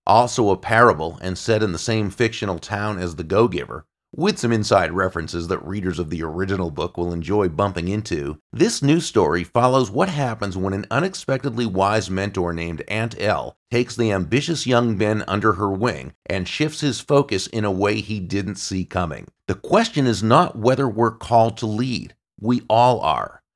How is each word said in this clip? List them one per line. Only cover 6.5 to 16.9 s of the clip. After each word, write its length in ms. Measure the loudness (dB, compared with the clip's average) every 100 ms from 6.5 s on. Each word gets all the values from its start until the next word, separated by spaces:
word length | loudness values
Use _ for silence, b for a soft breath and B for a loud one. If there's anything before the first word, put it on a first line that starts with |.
| -2 -2
book 240 | -4 -6 -4
will 160 | -4
enjoy 360 | -4 0 0 0
bumping 380 | 0 -2 -2 -4
into, 540 | -4 -4 -4 -4 -8 _
this 300 | 0 0 2
new 160 | 2 2
story 460 | 2 4 4 2
follows 440 | 0 2 4 4 2
what 200 | 0 -2
happens 480 | 0 -4 -4 -6 -2
when 180 | -2
an 120 | -2 -2
unexpectedly 760 | -2 -2 -4 -4 -4 -4 -2 -2
wise 440 | 2 2 2 0
mentor 420 | -2 -2 -2 -2
named 300 | -4 -6 -8 -6
Aunt 260 | -4 -4 -2
Elle 360 | -2 -2 -4 -12 -2
takes 240 | 0 0
the 160 | 0 2
ambitious 560 | 2 0 0 0 -4 2
young 300 | 2 2 2
Ben 260 | 0 0 -2
under 240 | 0 2
her 180 | 2 0
wing 440 | 0 -2 -4 -10 -12 -6
and 220 | -4 -4
shifts 320 | -2 -4 -2
his 200 | -4